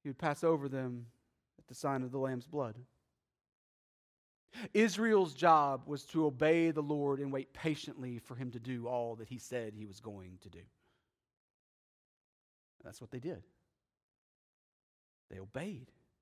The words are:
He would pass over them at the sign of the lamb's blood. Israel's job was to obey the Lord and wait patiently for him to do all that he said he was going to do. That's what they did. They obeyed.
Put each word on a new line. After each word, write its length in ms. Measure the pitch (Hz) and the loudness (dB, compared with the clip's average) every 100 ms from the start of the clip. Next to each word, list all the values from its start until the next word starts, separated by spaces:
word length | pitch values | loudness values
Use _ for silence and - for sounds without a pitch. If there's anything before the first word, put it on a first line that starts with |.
He 80 | 147 | -6
would 80 | 131 | -2
pass 260 | 165 143 | -2 4
over 240 | 165 160 139 | 4 4 2
them 380 | 131 127 123 120 _ _ _ _ _ | -4 -4 -6 -10 _ _ _ _ _
at 80 | _ | _
the 80 | - | -4
sign 260 | 147 135 | 0 0
of 100 | 127 | 0
the 60 | 135 | -2
lamb's 300 | 135 127 135 | -2 -2 -4
blood. 280 | 147 123 110 123 _ _ _ _ _ _ _ _ _ _ _ _ _ _ _ _ 247 202 | -4 -4 -6 -18 _ _ _ _ _ _ _ _ _ _ _ _ _ _ _ _ -12 0
Israel's 600 | 208 220 180 226 208 175 | 4 4 4 4 4 4
job 480 | 131 170 160 143 135 139 | 4 8 8 6 0 -4
was 200 | 143 - | -8 -4
to 220 | 165 156 | 2 2
obey 440 | 127 151 170 165 | 4 4 6 4
the 100 | 151 | 2
Lord 380 | 143 147 143 139 | -2 0 0 0
and 100 | 139 | -2
wait 220 | 135 135 | -4 -6
patiently 680 | - 160 147 - - 127 120 | -4 -2 -2 -6 -10 -8 -8
for 160 | - 120 | -10 -8
him 160 | 127 | -8
to 80 | 120 | -8
do 280 | 113 123 117 | -6 -6 -2
all 300 | 123 117 113 | -2 -2 -6
that 100 | 110 | -10
he 100 | 123 | -12
said 360 | - 123 110 107 | -6 -6 -6 -10
he 100 | 107 | -14
was 140 | 92 | -12
going 380 | 107 101 92 92 | -12 -12 -14 -16
to 60 | - | -18
do. 120 | 87 - _ _ _ _ _ _ _ _ _ _ _ _ _ _ _ _ _ _ _ _ _ | -20 -20 _ _ _ _ _ _ _ _ _ _ _ _ _ _ _ _ _ _ _ _ _
That's 200 | - - | -18 -16
what 100 | 120 | -12
they 80 | 127 | -10
did. 240 | 147 107 - _ _ _ _ _ _ _ _ _ _ _ _ _ _ _ _ _ _ | -8 -10 -16 _ _ _ _ _ _ _ _ _ _ _ _ _ _ _ _ _ _
They 100 | 92 | -16
obeyed. 520 | 95 131 185 170 127 _ _ _ | -12 -10 -10 -10 -16 _ _ _